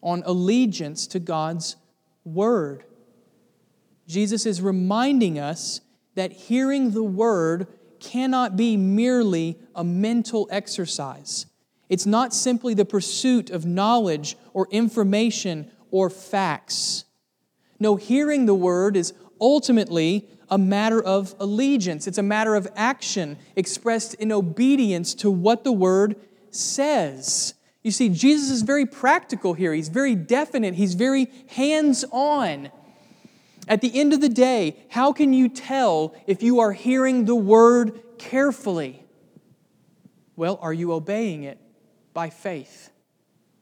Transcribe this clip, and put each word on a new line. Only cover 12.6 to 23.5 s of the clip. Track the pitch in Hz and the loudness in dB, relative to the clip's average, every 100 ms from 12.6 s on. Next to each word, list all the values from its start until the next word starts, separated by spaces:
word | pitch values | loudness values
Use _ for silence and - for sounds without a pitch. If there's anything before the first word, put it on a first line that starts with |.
| 247 | -2
the | 214 | 0
pursuit | 202 208 175 - 262 247 185 | 0 0 -2 -2 2 2 0
of | 180 160 | -6 -4
knowledge | 175 208 240 202 151 147 - - | 0 2 2 2 -2 -6 -14 -10
or | 190 190 | -4 -2
information | 208 233 233 202 202 233 - 202 160 147 _ _ | 0 0 0 0 2 0 -2 -6 -6 -10 _ _
or | 190 185 | 0 0
facts. | 185 - 202 185 143 _ - - - - _ _ _ _ _ _ _ | -2 -6 -2 -2 -4 _ -6 -6 -8 -10 _ _ _ _ _ _ _
No, | 214 202 | 0 0
hearing | 208 254 294 294 233 | 0 0 2 2 4
the | 196 | 4
word | 180 180 196 190 | 2 2 2 0
is | 170 - - _ | -2 -8 -20 _
ultimately | 226 294 - 233 196 170 160 202 - - _ | 4 4 4 2 2 0 0 0 -4 -20 _
a | 196 | 2
matter | 190 202 214 226 | 2 2 2 0
of | 208 190 196 - | 2 0 -2 -6
allegiance. | 202 208 269 277 180 156 196 | -4 0 2 0 0 -6 -6
It's | 190 | -4
a | |
matter | 202 208 220 214 | 0 0 2 0
of | 185 | -2
action | - 220 269 - - 156 147 - | -2 -2 -2 -6 -6 -6 -8 -12